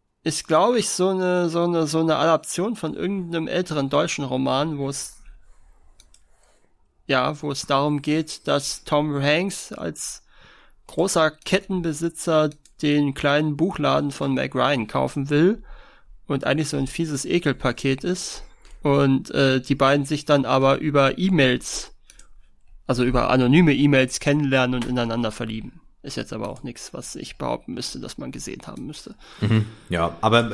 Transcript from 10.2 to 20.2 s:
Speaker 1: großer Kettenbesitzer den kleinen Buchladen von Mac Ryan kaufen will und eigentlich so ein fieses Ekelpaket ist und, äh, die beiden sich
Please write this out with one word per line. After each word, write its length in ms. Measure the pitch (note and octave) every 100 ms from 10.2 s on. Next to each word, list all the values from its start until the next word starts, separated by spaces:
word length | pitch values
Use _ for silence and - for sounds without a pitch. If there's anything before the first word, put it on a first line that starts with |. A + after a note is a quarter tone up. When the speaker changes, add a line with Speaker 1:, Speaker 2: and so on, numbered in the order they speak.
| _ - - - - _ -
Speaker 1:
großer 420 | - F#3+ F3+ D#3
Kettenbesitzer 1200 | D3+ - F#3+ - F#3+ E3+ D3+ E3+ - - D#3 D#3 D3+ _ -
den 320 | D3+ D3 C#3+
kleinen 420 | C3+ D3 D3 D#3 C#3+
Buchladen 540 | F#3+ - C#3+ C#3 C#3+
von 240 | - C#3+
Mac 200 | C3 C3
Ryan 320 | C3 B2+ C#3+ G#2+
kaufen 420 | C3+ C3 - C#3
will 340 | D3 E3+ A#3 - - - - - - -
und 200 | C#3 -
eigentlich 220 | C#3+ D3
so 80 | C#3+
ein 80 | C3+
fieses 380 | - E3 C#3+ -
Ekelpaket 760 | E3+ F3 C3 B2+ A#2+ C#3 C3+
ist 380 | E3+ F3+ - - - - - -
und, 480 | D3 C#3 C#3 C3+ -
äh, 280 | - C3+ C3
die 140 | B2
beiden 320 | C3+ C3+ C#3+ C#3
sich 180 | D3+